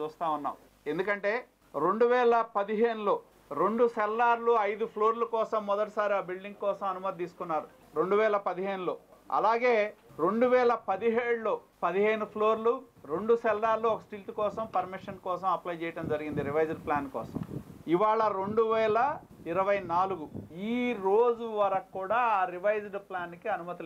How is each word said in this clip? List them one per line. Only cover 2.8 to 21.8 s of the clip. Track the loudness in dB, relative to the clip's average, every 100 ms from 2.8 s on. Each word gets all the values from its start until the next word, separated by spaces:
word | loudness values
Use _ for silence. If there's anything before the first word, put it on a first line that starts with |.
| 0 0 -2 -2 -4 _ -8 0
రెండు | 0 2 2
సెల్లార్లు | 2 -2 2 2 2 4 2 2
ఐదు | -2 -4
ఫ్లోర్ల | 0 0 2 -2
కోసం | -2 0 -2 0
మొదటిసారి | -2 -2 -2 0 0
ఆ | -2
బిల్డింగ్ | -8 -10 -6
కోసం | -4 -2 -4
అనుమతి | -4 -6 -6
తీసుకున్నారు | -8 -8 -4 -4 -6 -14 -8 -2
రెండు | 2 2
వేల | 2 2 -2
పదిహేనులో. | -4 -4 -4 -4 -6 -10 -20 -4 0
అలాగే | 2 2 4 2 2 -4 -16 -2
రెండు | 0 4 4
వేల | 4 4 2 -2
పదిహేడులో | -2 0 2 2 0 0 -2 -4 -4
పదిహేను | -2 2 2 2 -2
ఫ్లోర్లు, | 0 2 4 2 0 -4 _ -6
రెండు | -2 2 2
సెల్లార్లు, | 2 2 2 2 2
ఒక | 0
స్టిల్ట్ | -4 -14 -10 -4
కోసం | -2 -2 -4 -4
పర్మిషన్ | -4 -6 -12 -10 -6
కోసం | -2 0 -2
అప్లై | -2 -6
చేయడం | -6 -6 -4
జరిగింది, | -2 -4 -4 -2
రివైజ్డ్ | 0 0 -2 -2
ప్లాన్ | -2 -2 -8
కోసం. | -8 -10 -8 -10 -12 -12 0
ఇవాళ | 2 4 4 2 0
రెండు | -2 2 2
వేల | 2 2 2 2 -2 -10 -14 -4
ఇరవై | 0 2 0 0
నాలుగు, | 0 0 -2 -8 -12 -12 -8 -4
ఈ | -2 -2 0 2
రోజు | 4 4 2 -2 0
వరకు | 0 0